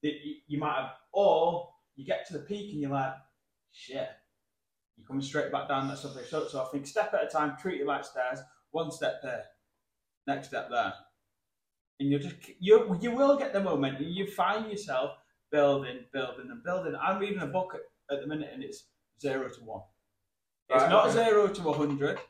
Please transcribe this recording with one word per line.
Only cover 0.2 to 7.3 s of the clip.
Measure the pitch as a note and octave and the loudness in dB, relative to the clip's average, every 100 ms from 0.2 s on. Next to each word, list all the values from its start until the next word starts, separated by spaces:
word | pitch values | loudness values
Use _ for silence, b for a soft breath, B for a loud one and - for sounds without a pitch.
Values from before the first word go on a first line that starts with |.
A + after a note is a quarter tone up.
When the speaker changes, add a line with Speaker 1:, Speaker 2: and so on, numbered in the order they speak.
Speaker 1:
you, | D3 - _ | -10 -12 _
you | D3 | -4
might | D3+ D3 | -2 -2
have, | - - _ | -4 -10 _
or | F#3+ G3 D#3+ E3+ E3+ - _ _ - | 4 6 6 4 0 -6 _ _ -16
you | |
get | C3 F#3 - | -4 -4 -4
to | |
the | D#3 | -12
peak | C#3 G3+ G3+ | -8 -8 -8
and | D3+ | -6
you're | C#3+ | -2
like, | C#3 C3 - _ _ _ _ _ | -2 -2 -6 _ _ _ _ _
"Shit," | - - C3+ - - _ _ _ _ _ _ _ _ | -20 -12 -8 -8 -10 _ _ _ _ _ _ _ _
you're | - | -8
coming | C3+ | -6
straight | C#3 D3+ - | -4 -4 -2
back | C#3 - | -4 -2
down | C3+ C3+ | -2 -2
that | C3+ | -6
slippery | C#3+ C3 A#2+ | -10 -12 -6
slope. | D#3 - | -4 -4
So | C#3 | -6
I | B2+ | -6
think | C#3+ C#3 | -6 -4
step | G#3+ - | -2 0
at | G3+ | 0
a | |
time, | D3 | 0